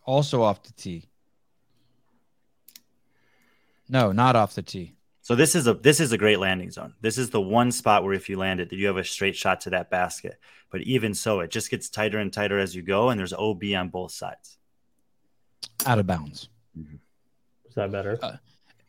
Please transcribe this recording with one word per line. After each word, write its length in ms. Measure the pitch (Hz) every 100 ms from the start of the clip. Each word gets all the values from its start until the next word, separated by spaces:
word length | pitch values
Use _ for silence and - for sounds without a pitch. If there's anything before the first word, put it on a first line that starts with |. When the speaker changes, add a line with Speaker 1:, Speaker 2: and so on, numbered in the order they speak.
| -
Speaker 1:
also 380 | 135 147 127
off 200 | 110 98
the 80 | -
tee. 360 | - 98 85 - _ _ _ _ _ _ _ _ _ _ _ _ _ _ _ _ - _ _ _ _ _ _ _ _ _ _ -
No, 240 | 131 110
not 240 | 98 127 120
off 180 | 101 -
the 60 |
tee. 340 | 90 95 85 _ _ _
Speaker 2:
So 120 | - 120
this 180 | 160
is 140 | 175 120
a, 80 | 101
this 240 | 135 147
is 120 | 147
a 60 | 110
great 220 | 107 101
landing 320 | 95 92 92
zone. 240 | - - -
This 160 | 110 110
is 120 | 120
the 120 | 110
one 300 | 95 113 123
spot 320 | 120 - 104
where 100 | 95
if 140 | 98 -
you 100 | 95
land 220 | 95 92
it, 120 | 87
you 140 | 95 101
have 100 | 95
a 60 |
straight 320 | 92 - 98 -
shot 260 | 98 92
to 80 | -
that 200 | 90 87
basket. 480 | 92 90 - - - _ - _
But 100 | 95
even 320 | - 127 110
so, 280 | 98 117 101
it 100 | 82
just 180 | 113 -
gets 200 | 120 -
tighter 280 | - 107 107
and 160 | 98
tighter 240 | 104 104 101
as 180 | 95 90
you 60 |
go, 280 | 87 98 120
and 100 | 110
there's 140 | 92
O 200 | 90 107
B 220 | 92 101 98
on 140 | 90
both 220 | 90 90
sides. 460 | - - - - _ _ _ _ _ _ _ _ _ _ _ - - 135
Speaker 1:
Out 140 | 113
of 80 | 92
bounds. 420 | 85 73 71 - _ _ 82
Speaker 2:
Mm-hmm. 180 | 76 76 _ _ _ _ _ _ _
Speaker 3:
Is 80 | -
that 160 | 98
better? 260 | 98 101 113
Speaker 1:
Uh, 160 | - - _ _ _ _